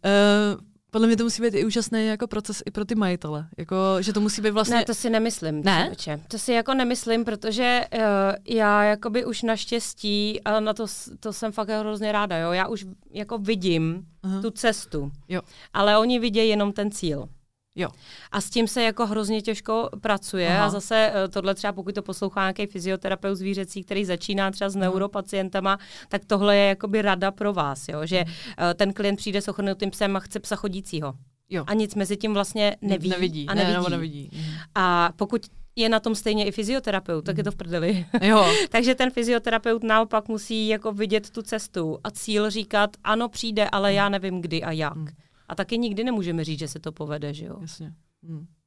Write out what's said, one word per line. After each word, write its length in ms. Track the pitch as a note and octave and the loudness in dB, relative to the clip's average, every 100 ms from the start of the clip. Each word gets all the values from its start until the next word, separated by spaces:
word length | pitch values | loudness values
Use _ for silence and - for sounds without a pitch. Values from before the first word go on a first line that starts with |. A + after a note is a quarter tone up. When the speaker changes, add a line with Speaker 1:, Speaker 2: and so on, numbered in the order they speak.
| G3 | 4
Speaker 1:
eh, 520 | G3+ G#3 G#3 G#3 G3 - _ _ | 6 6 6 4 -2 -8 _ _
podle 160 | A3 A3+ | 2 4
mě 100 | A3+ | 4
to 60 | |
musí 180 | A#3 A3 | 2 0
být 120 | A#3 | 0
i 120 | G3+ A3+ | 2 0
úžasný 400 | A3 A3 A3+ A3 | 0 -2 0 0
jako 200 | G#3+ A#3+ | -2 -4
proces 360 | G#3+ G#3 G#3 - | -6 -6 -8 -8
i 60 | |
pro 140 | G3+ G#3 | -8 -4
ty 100 | A3+ | 0
majitele. 500 | G3 F3+ D#3 D3+ D#3 - | 0 -2 -4 -8 -10 -12
Jako, 180 | E3 F#3+ F#3+ F#3+ | -4 0 2 2
že 140 | G3 | 0
to 80 | G#3 | 0
musí 200 | G#3+ G#3 | 0 0
být 100 | G#3+ | 0
vlastně 240 | G#3 A3 A#3+ | 2 2 2
Speaker 2:
Ne, 100 | A3 | 2
to 80 | |
si 160 | A3+ A#3+ | -2 0
nemyslím, 520 | A3 A3+ A3+ D#3+ D3+ | 2 0 -2 -4 0
Speaker 1:
Ne? 140 | F3+ F3 | 4 4
Speaker 2:
člověče. 380 | C#4 - - D3+ D#3+ | 2 -2 -8 -8 -8
To 120 | A3 | -8
si 140 | - | 0
jako 200 | A#3 A3+ | 0 2
nemyslím, 520 | C4 B3 B3 A3+ A3+ A3+ | 0 2 0 0 0 0
protože, 560 | G#3+ A3 G#3+ B3 B3 - | -2 -4 0 2 2 0
eh, 440 | A#3 A3 G3 G3 G3 - | 0 2 4 2 0 -2
já 360 | A3+ G#3 G#3 | 2 6 6
jakoby 420 | G#3 G#3 A3+ A3 B3 | 6 2 0 -2 -2
už 160 | A3 | -2
naštěstí, 1000 | A#3 A3 - A#3 - - G#3 G#3 G#3 G#3+ - | 0 0 0 -4 -4 -6 0 0 0 -2 0
a 140 | G#3+ | 0
na 140 | G#3+ | 2
to 140 | G#3+ G#3+ | -2 -4
s-, 240 | - - - | -8 -14 -12
to 140 | A3 | -10
jsem 180 | G3 A3 | -6 -6
fakt 180 | G#3+ G#3 | -4 -2
jako 100 | G#3+ | -2
hrozně 280 | G#3+ G#3+ G#3+ | -2 -2 0
ráda, 260 | G#3 G#3 E3+ | 0 0 0
jo. 140 | E3 | 0
Já 160 | F3 F#3+ | 0 0
už 180 | A3 F#3+ - _ | -4 -8 -16 _
jako 260 | - G#3 A#3 | -12 -8 -6
vidím 680 | G3 A3 F3+ E3 D#3+ E3+ E3 _ | 0 0 2 2 2 -2 -10 _
Speaker 1:
Aha. 180 | F#3+ F#3+ | -6 -4
Speaker 2:
tu 80 | A3 | -4
cestu, 600 | G#3 A#3 G#3+ - D#3 C#3+ - - | 0 0 0 -4 -6 -6 -10 -6
Speaker 1:
Jo. 120 | F3+ - - - | -6 -6 -20 -8
Speaker 2:
ale 240 | - G3+ G#3 | 2 6 6
oni 220 | A3+ B3 | 6 2
vidějí 300 | A#3 A3 A3 | 2 2 4
jenom 220 | G#3 G3+ | 4 2
ten 180 | G3+ G#3 | 0 -2
cíl. 340 | G#3 F3 C#3+ B2 - _ _ _ - | -2 -4 -4 -8 -16 _ _ _ -8
Speaker 1:
Jo. 120 | E3 - - - - | -8 -8 -20 -20 -8
Speaker 2:
A 100 | - | -6
s 80 | - | -2
tím 180 | A#3 A3+ | 0 0
se 140 | B3 | 2
jako 220 | A3+ G#3+ A3+ | 0 0 -2
hrozně 360 | G#3+ G#3 A3 | 0 0 -2
těžko 480 | G#3+ G#3+ - A3 A#3 G3+ | -2 -6 -2 -2 -2 -6
pracuje. 540 | A3 G3 - F#3+ E3+ F3+ | -2 -2 -2 -2 2 4
Speaker 1:
Aha. 80 | G#3 | 2
Speaker 2:
A 40 | |
zase, 420 | G3 G3 A3 A3 | 0 0 2 4
eh, 140 | G3+ F#3+ | 2 -2
tohle 280 | G3+ F#3 G3 | -2 -2 -2
třeba, 180 | G#3 | -4
pokud 220 | F#3+ F#3 G3+ | -4 -6 -6
to 60 | |
poslouchá 400 | G3 F3+ G3 G3 | -6 -4 -4 0
nějaký 240 | F#3+ F#3+ G3+ | -2 -2 -6
fyzioterapeut 720 | G3+ F3 F#3+ F#3+ F#3+ G3+ G3 | -4 -4 -2 -2 -2 -2 -4
zvířecí, 460 | F#3+ G3 F#3+ - | -4 -4 -6 -10
který 220 | F3+ G3 G3+ | -6 -4 -2
začíná 460 | F3 - G3 F#3+ | -4 -2 0 0
třeba 180 | G3 G3 | 0 -2
s 60 | G3 | 0
Speaker 1:
Aha. 60 | F#3 | 0
Speaker 2:
neuropacientama, 920 | F#3+ G3+ G3+ G3 G3 F#3+ F#3+ F#3+ G3 - - - | 2 -2 -4 -4 -4 -2 0 0 0 -4 -20 -6
tak 160 | G3+ - | -6 0
tohle 300 | G3+ G3+ G3+ | 2 6 6
je 100 | G3+ | 6
jakoby 340 | G3 G3+ G#3+ | 4 0 2
rada 300 | G3+ F#3+ F#3+ | 2 2 0
pro 220 | G3 G#3 | 0 -2
vás, 340 | F#3+ D3 C#3 - | 0 -2 -4 -8
jo? 120 | D#3 D#3+ | -6 0
Že, 180 | F#3 E3 | 0 0
Speaker 1:
Mhm. 60 | E3+ - - | -6 -14 -2
Speaker 2:
eh, 160 | F3 | -2
ten 200 | F3 G3 | 2 0
klient 220 | G3 G3+ G3+ | 2 0 0
přijde 260 | G#3+ G3 | -2 -4
s 60 | G3+ | -4
ochrnutým 420 | F#3+ G3 F#3+ G3+ | -4 -4 -2 -4
psem 260 | - G3+ G3 | -2 -2 -2
a 40 | |
chce 200 | - G#3+ | -4 -10
psa 160 | - G3+ | -6 -4
chodícího. 580 | G#3 F3+ G2 E3 D3 C3 - _ _ | -4 -6 -6 -6 -6 -10 -18 _ _
Speaker 1:
Jo. 140 | - D3 | -6 -2
Speaker 2:
A 60 | |
nic 220 | G#3+ G#3 G#3 | 0 0 -2
mezi 220 | F#3+ G#3 | -2 -2
tím 160 | G#3+ | 0
vlastně 420 | G3+ G3 A3 G#3 G3+ | 0 -2 2 0 0
neví 280 | G#3 F#3+ E3 | -2 0 0
Speaker 1:
Nevidí. 380 | F3+ F3+ D#3 C#3+ | 0 0 -2 -2
Speaker 2:
a 60 | |
Speaker 1:
Ne, 80 | G3+ | 2
Speaker 2:
nevidí. 160 | F#3 F3 | 2 2
Speaker 1:
nebo 120 | F3+ | 0
nevidí. 400 | E3+ D#3+ C#3+ C#3 | -2 -4 -8 -12
Mhm. 100 | D3+ D#3+ D#3 - - | -8 -8 -8 -6 2
Speaker 2:
A 340 | F#3 F3 E3+ - | 4 4 2 0
pokud 260 | G3+ A#3 - - - - | -2 -2 -4 -18 -14 -2
je 140 | A3+ | 2
na 100 | A3+ | 2
tom 160 | A3+ G#3+ | 2 -2
stejně 300 | A3+ G#3+ G3+ | 0 0 0
i 60 | |
fyzioterapeut, 720 | G3+ G#3 C4 A#3+ G3 F#3+ E3 D#3 | -2 -2 -2 0 -4 -2 -4 -2
tak 120 | D#3+ | -2
je 60 | |
to 80 | G3+ | -2
v 20 | |
Speaker 1:
Mhm. 40 | G3+ | -4
Speaker 2:
prdeli. 480 | F3 E3+ E3+ G3 E3+ A#3 | -4 -2 0 0 0 2
Speaker 1:
Jo. 240 | G3 G#3+ G3 G#4+ | 6 8 8 4
Speaker 2:
<laughs> 100 | F#4+ | 4
Takže 260 | A3+ A#3+ B3+ | 2 4 4
ten 160 | B3+ | 2
fyzioterapeut 720 | B3+ A#3 A#3+ A#3 A3+ A#3 A3+ | 2 0 0 2 0 0 0
naopak 440 | A3 A3 A3+ A3 G#3+ | 4 4 4 0 -2
musí 400 | A3 - A3 G#3+ | -6 -4 -2 0
jako 240 | G#3+ A3 | 0 -2
vidět 380 | G3+ G#3+ G#3+ G#3 | -4 0 0 -2
tu 120 | - | -12
cestu 580 | G#3+ A3 G#3+ F#3 D#3+ D#3 | -6 -6 -6 -4 -4 -4
a 80 | - | -8
cíl 380 | - - G#3 G#3+ | -8 -2 0 0
říkat, 400 | G#3 G#3+ G#3 G#3 - | -2 -2 2 2 0
"Ano, 260 | - G#3+ A#3 | -2 0 -2
přijde, 400 | - A3+ G#3+ G#3 | -4 -4 0 2
ale 200 | G3 G3+ | 2 2
Speaker 1:
Mhm. 60 | G3 | 4
Speaker 2:
já 120 | G3+ | 2
nevím, 320 | G3 F#3+ F3+ | 0 -2 -4
kdy 220 | E3+ D#3+ | -4 -4
a 80 | D#3+ | -4
jak." 240 | D#3+ D3+ D#3 | -4 -4 -4
Speaker 1:
Mhm. 120 | D3+ D#3+ _ _ _ | -10 -12 _ _ _
Speaker 2:
A 60 | - | -8
taky 220 | G3 A#3 | -2 -2
nikdy 260 | A#3+ G3+ | -2 -2
nemůžeme 400 | A#3+ A#3 F3 E3 | -2 -2 -2 -2
říct, 160 | D#3 D3+ | -4 -4
že 80 | D3+ | -6
se 120 | D#3 | -8
to 120 | D#3+ | -12
povede, 420 | D#3 D3+ D3+ D3 | -10 -8 -6 -8
že 120 | D3 E3 | -8 -12
jo? 100 | - | -12
Speaker 1:
Jasně. 320 | E3 - D#3 D#3+ _ _ | -14 -14 -16 -18 _ _
Mhm. 240 | E3 D#3+ E3 _ | -14 -14 -14 _